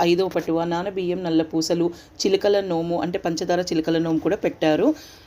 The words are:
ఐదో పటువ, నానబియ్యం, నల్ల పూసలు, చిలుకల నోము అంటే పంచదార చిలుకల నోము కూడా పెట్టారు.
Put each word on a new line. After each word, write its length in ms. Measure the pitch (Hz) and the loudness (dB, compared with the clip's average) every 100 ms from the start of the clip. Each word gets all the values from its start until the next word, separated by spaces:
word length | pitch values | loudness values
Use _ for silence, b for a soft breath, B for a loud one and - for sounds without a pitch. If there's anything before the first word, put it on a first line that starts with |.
ఐదో 260 | 175 175 190 | 2 4 2
పటువ, 360 | 175 165 165 | -2 -2 -2
నానబియ్యం, 600 | 170 170 185 190 175 175 | 0 -2 -4 -4 -2 -2
నల్ల 180 | 180 160 | 0 2
పూసలు, 500 | 160 160 160 170 170 B B - 202 | 2 -2 0 0 0 B B -4 0
చిలుకల 340 | 190 208 202 | 2 2 2
నోము 420 | 196 165 170 170 | 0 -2 -2 -2
అంటే 160 | 170 175 | -2 -4
పంచదార 420 | 175 165 175 175 | -4 -2 0 0
చిలుకల 380 | 175 160 160 165 | 0 -2 0 0
నోము 220 | 165 160 | 0 0
కూడా 160 | 160 202 | 0 0
పెట్టారు. 600 | 185 - 160 156 233 311 B B | -2 0 0 2 2 0 B B